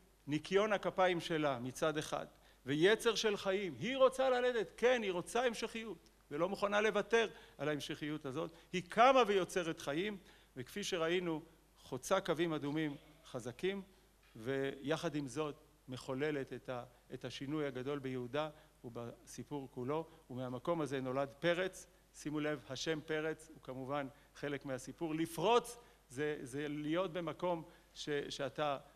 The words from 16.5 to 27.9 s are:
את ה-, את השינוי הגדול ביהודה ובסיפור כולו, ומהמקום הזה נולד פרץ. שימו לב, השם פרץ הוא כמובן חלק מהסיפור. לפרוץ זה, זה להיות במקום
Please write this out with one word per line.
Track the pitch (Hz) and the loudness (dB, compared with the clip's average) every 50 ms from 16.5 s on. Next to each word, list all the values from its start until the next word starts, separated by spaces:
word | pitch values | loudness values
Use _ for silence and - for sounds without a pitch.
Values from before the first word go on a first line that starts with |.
| 135 | -8
את | 123 - - | -10 -8 -8
ה-, | 131 123 120 123 - - _ - - | -8 -8 -8 -12 -16 -20 _ -14 -12
את | 131 - | -10 -10
השינוי | 127 120 - 143 135 151 156 151 | -10 -10 -8 -6 -4 -2 -2 -2
הגדול | 143 127 123 127 135 147 143 | -2 -4 -4 -4 -4 -4 -4
ביהודה | 131 135 127 127 123 120 120 147 151 156 151 - - - _ _ - | -4 -4 -4 -6 -6 -4 -2 -2 -4 -4 -6 -12 -20 -20 _ _ -14
ובסיפור | 127 113 120 117 117 120 - - - - - 120 - 147 147 135 127 | -12 -10 -10 -10 -10 -10 -14 -16 -16 -14 -14 -10 -8 -8 -8 -8 -8
כולו, | - - 123 123 147 160 165 165 - - - - | -8 -6 -4 -2 -2 -2 -4 -6 -12 -20 -16 -10
ומהמקום | 127 123 131 123 123 123 - - 170 170 | -8 -6 -6 -6 -6 -4 -2 -2 0 0
הזה | 151 131 139 135 | 0 -2 -2 -2
נולד | 131 131 127 135 143 135 120 - | -2 -2 0 0 -2 -2 -4 -2
פרץ. | - 170 175 170 185 185 185 - - - - - _ _ - | 0 2 2 2 0 -2 -6 -8 -14 -18 -20 -20 _ _ -20
שימו | - - 151 143 151 | -12 -8 -4 -2 -2
לב, | 147 151 151 143 - - | 0 0 -2 -2 -4 -8
השם | 135 127 - 160 160 156 139 | -8 -4 -2 -2 -2 -2 -2
פרץ | - 156 156 156 160 156 156 - - - | -2 -2 -2 0 -2 -4 -6 -8 -16 -20
הוא | - - | -16 -12
כמובן | - 131 127 131 123 139 147 139 131 127 - - - - | -10 -10 -8 -6 -4 -2 -4 -4 -4 -8 -14 -20 -20 -12
חלק | - - 143 147 135 - | -8 -6 -4 -4 -4 -4
מהסיפור. | 143 131 123 - - 131 - 170 160 156 | -4 -6 -6 -6 -8 -8 -6 -4 -2 0
לפרוץ | 160 165 160 - - 160 196 233 240 240 - - - - - - _ _ _ | 0 0 0 0 0 4 6 6 6 4 2 -4 -16 -18 -20 -20 _ _ _
זה, | 120 123 147 151 151 - - | -6 -4 -4 -2 -4 -4 -8
זה | 127 120 143 151 147 | -8 -6 -6 -4 -4
להיות | 147 151 151 147 156 170 190 185 151 | -4 -4 -2 -2 0 0 0 -2 -4
במקום | 180 170 156 147 - - 180 175 165 151 - - - - _ | -4 -4 -4 -4 -2 -2 -2 -2 -2 -4 -8 -16 -20 -20 _